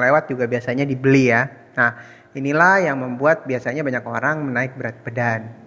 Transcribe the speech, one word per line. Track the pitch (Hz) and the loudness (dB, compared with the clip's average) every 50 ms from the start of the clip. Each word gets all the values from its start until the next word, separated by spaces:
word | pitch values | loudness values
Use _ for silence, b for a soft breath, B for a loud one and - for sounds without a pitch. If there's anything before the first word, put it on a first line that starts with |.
| 123 127 | 2 4
lewat | 139 156 156 - | 4 4 2 0
juga | 139 123 123 117 | -4 -4 -2 -2
biasanya | 120 120 117 - 123 131 143 139 | -2 -4 -4 -4 -2 -2 -2 -2
dibeli | 135 127 127 135 135 139 131 123 117 | -4 0 2 4 4 6 6 4 4
ya. | 117 127 135 - - - - - | 2 0 -2 -6 -14 -20 -8 -2
Nah, | - 120 117 117 B B B B B B B | 0 0 0 0 B B B B B B B
inilah | _ 143 135 139 143 156 170 180 196 196 | _ -6 -4 -2 2 4 4 4 4 4
yang | 185 156 139 135 127 | 2 0 -2 -2 -4
membuat | 127 123 123 135 151 165 156 - | -6 -6 0 2 2 2 2 0
biasanya | 139 127 123 117 120 123 147 156 | -4 -6 -4 -4 -4 -4 -4 -4
banyak | 139 127 123 110 117 | -4 -4 -4 -6 -6
orang | 117 113 117 139 156 156 147 139 | -6 -2 -2 -2 -2 -2 -4 -4
menaik | 123 120 127 127 131 131 | -2 -2 -4 -4 -6 -8
berat | 120 117 113 - - | -8 -10 -10 -10 -12
badan. | 120 113 123 120 120 113 113 110 113 113 - - | -8 -6 -4 -2 -2 -2 -4 -6 -10 -14 -18 -20